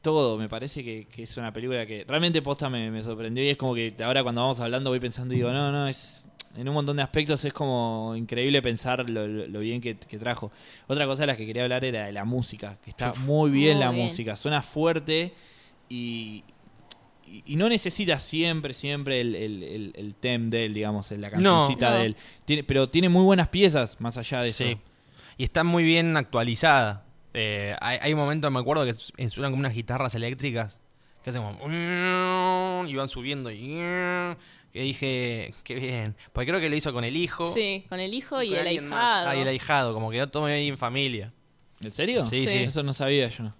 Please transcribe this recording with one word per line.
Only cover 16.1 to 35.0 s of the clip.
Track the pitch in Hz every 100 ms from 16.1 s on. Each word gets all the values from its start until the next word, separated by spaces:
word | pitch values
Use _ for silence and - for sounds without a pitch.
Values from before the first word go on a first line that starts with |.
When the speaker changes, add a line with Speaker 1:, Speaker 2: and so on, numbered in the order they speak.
| 117 110 107 - - - - - - - _ -
Speaker 1:
y, | 101 -
y | 147
no | 214
necesita | 233 185 - 190 143
siempre, | - 156 170 160 147
siempre | 123 143 143 139 127
el, | 120 95
el, | 107 101
el, | 78 107 101
el | - 104 101
tem | 127 120 113
de | 113 110
él, |
digamos, | 107 107 104 101
la | 104 101
Speaker 3:
No. | 170 190 170 143
Speaker 1:
cancioncita | 123 120
Speaker 2:
No. | 117
Speaker 1:
de | 113
él. | 110 - - -
Tiene, | 147
pero | 139 135 131
tiene | 165 185
muy | 175
buenas | 185 190 160
piezas | 185 196 147 117 -
más | 117 123
allá | 113 131
de | 120
eso. | 110
Speaker 3:
Sí. | 123 107 - _ _ - - -
Y |
está | 127 165
muy | 170 170
bien | 160 165 165 156
actualizada. | 127 123 117 113 165 139 110 101 - - -
Eh, | 120 107 104 101 101
hay, | 117 123
hay | 147
un | 156
momento, | 143 156 147
me | 131
acuerdo, | 123 156
que | 131
s-, | 113 - - 120
suenan | - 139
como | 131
unas | 139
guitarras | 117 110 127 131
eléctricas | 117 117 127 139 117 107 - _ _ _ _
que | -
hacen | 123
como | 107 - 143 170 170 175 180 185 185 185 185 185 185 180 175
y |
van | 135 139
subiendo | 131 127 143 123
y | 104 127 160 175 180 180 180 175 165 - - _
que | -
dije, | 135 131